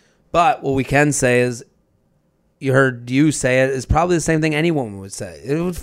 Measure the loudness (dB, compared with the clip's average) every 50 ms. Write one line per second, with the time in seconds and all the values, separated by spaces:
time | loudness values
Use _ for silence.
0 | _ _ _ _ _ _ 0 2 2 2 2 0 -2 -2 -2 -2 -2 0 2 2
1 | 2 2 2 0 2 2 2 2 2 0 -2 -8 -14 _ _ _ _ _ _ _
2 | _ _ _ _ _ _ _ _ _ _ _ -8 -2 0 2 4 4 2 0 -4
3 | -6 -2 0 2 2 2 2 0 0 0 2 2 2 0 0 -2 -2 0 0 0
4 | 2 2 0 0 0 0 0 0 0 0 0 0 0 0 0 -2 -4 -6 -8 -12
5 | -14 -14 -14 -12 -12 -12 -14 -10 -6 -4 -4 -2 -2 -4 -6 -8